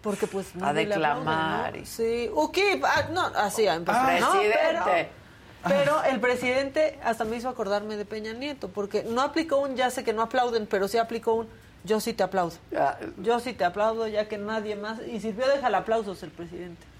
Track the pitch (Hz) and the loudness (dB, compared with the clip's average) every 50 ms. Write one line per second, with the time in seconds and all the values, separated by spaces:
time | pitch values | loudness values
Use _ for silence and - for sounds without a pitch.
0 | - 214 202 - 220 190 - 196 185 - - 175 185 139 147 156 160 - - 160 | -2 -4 -2 -2 -2 -2 -2 -6 -6 -6 -8 -4 -2 0 2 0 0 0 0 2
1 | 156 147 143 - 156 156 160 160 160 160 160 156 160 165 - - - - - - | 2 2 2 0 0 0 0 2 0 0 0 -2 -2 -4 -6 -8 -12 -12 -4 -2
2 | 226 226 233 240 240 - - 302 311 311 - 349 392 403 370 269 285 - 277 311 | -2 0 0 -2 -2 -2 0 0 0 2 2 2 2 2 2 2 2 2 2 2
3 | 285 - 320 370 339 - - - 208 202 185 220 220 190 160 165 170 180 208 240 | 0 0 -2 -2 -2 0 0 0 0 0 2 2 2 4 2 2 0 2 2 4
4 | 262 269 175 175 226 277 370 392 415 415 220 - 320 320 320 339 180 196 - - | 4 4 4 4 4 4 4 4 4 4 4 4 4 4 2 2 2 2 2 2
5 | 151 - - - - - - - - - - - - 180 185 190 190 285 294 311 | 0 -2 -8 -18 -20 -20 -20 -20 -20 -20 -20 -6 0 2 2 4 4 4 2 2
6 | - 269 269 220 220 247 247 247 254 247 254 269 277 269 - 311 311 311 - - | 2 2 0 2 2 0 0 2 0 0 2 2 0 0 2 2 2 2 0 -2
7 | - 233 226 226 226 214 226 240 226 262 247 - 220 190 202 202 208 214 214 208 | -2 -2 -2 -2 -2 -4 -4 -4 -4 -6 -4 -4 -2 -2 -2 -2 -2 -4 -6 -6
8 | 208 202 214 220 214 220 226 240 269 294 285 269 - 185 190 208 202 196 - 208 | -6 -8 -8 -8 -8 -8 -8 -8 -8 -8 -8 -8 -10 -8 -6 -6 -6 -2 -2 -2
9 | - 220 226 247 269 294 285 320 320 320 285 277 277 277 262 233 254 247 240 - | -2 0 0 0 0 2 2 0 0 2 2 0 2 0 0 0 0 0 0 -2
10 | 220 - 214 214 226 226 - 262 247 247 226 226 214 208 - 196 196 190 - 226 | -2 -2 0 0 0 0 2 2 2 2 0 -2 -2 0 0 0 0 2 2 0
11 | 226 226 233 226 - 233 226 226 226 220 - - - - - - - 175 214 214 | 0 0 -2 -2 0 0 0 0 -2 -6 -12 -20 -20 -20 -20 -16 -2 0 0 0
12 | 202 233 226 - 196 185 190 190 175 165 160 - - - - - - 139 - - | 2 -2 0 0 0 2 2 0 0 0 -2 -10 -14 -6 0 2 2 2 2 -2
13 | - - - - 190 220 240 240 233 254 226 - 190 175 175 208 208 220 226 226 | -8 -10 -10 -4 0 2 2 2 0 -4 -2 0 0 0 2 2 0 0 2 0
14 | 226 220 208 208 214 214 220 208 202 208 220 220 208 214 214 202 202 214 226 226 | -2 -2 0 -2 -2 -2 -4 -6 -4 -4 -4 -4 -4 -4 -6 -6 -6 -8 -8 -8
15 | - 240 240 214 180 226 202 202 262 262 285 277 269 247 208 185 175 214 226 226 | -8 -8 -6 -4 -4 -4 -2 0 2 2 2 4 2 2 2 2 2 2 0 0
16 | 214 202 185 - - 156 - - 170 170 175 175 175 180 170 170 - - - - | 0 -2 -8 -8 -10 -14 -12 -12 -12 -12 -10 -12 -12 -12 -14 -16 -20 -20 -20 -20